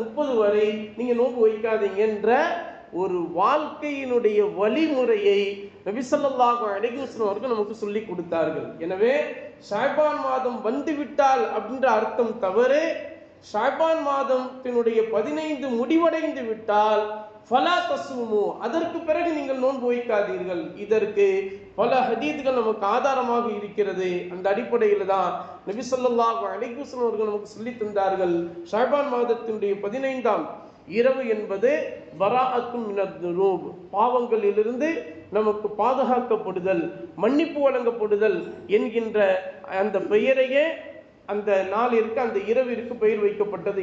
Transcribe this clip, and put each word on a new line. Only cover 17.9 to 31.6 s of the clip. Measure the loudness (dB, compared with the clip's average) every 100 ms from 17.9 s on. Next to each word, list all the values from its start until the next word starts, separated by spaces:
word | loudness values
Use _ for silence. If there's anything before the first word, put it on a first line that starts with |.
| -4 -4 -6 -2 0 0 -2 -4
அதற்கு | -2 -2 -4 -2
பிறகு | 0 0 -2
நீங்கள் | -4 -2
நோன்பு | 0 0 0
வைக்காதீர்கள். | -2 0 0 0 -4 -4 -6 -6 -10
இதற்கு | 0 0 2 2 4 2 -2 -8 -8 -2
பல | 2 2 2
ஹதீதுகள் | 0 -2 -2 0 0
நமக்கு | 0 0 0
ஆதாரமாக | 2 2 0 0 0 -2 -4
இருக்கிறது. | -4 -2 -2 0 -2 -2 -6 -4
அந்த | 0
அடிப்படையில் | 0 0 2 4 2 2
தான் | 2 0 -2 -8 -12 -8
நபி | -8 -4
ஸல்லல்லாஹு | 0 2 2 2 0 -4
அலைஹி | -4 -6 -8
வஸல்லம் | -10 -2 -2
அவர்கள் | 0 -2
நமக்கு | -2 -6 -10
சொல்லி | -10 -6
தந்தார்கள், | -4 0 2 2 2 0 -2 -8 -4
ஷாபான் | 0 2 2 0 0
மாதத்தினுடைய | 0 -2 -4 -2 -2 -2 -4
பதினைந்தாம் | -2 -2 0 0 0 -2 -10 -18 -20 -4 2
இரவு | 4 2 0 -2
என்பது | -2 0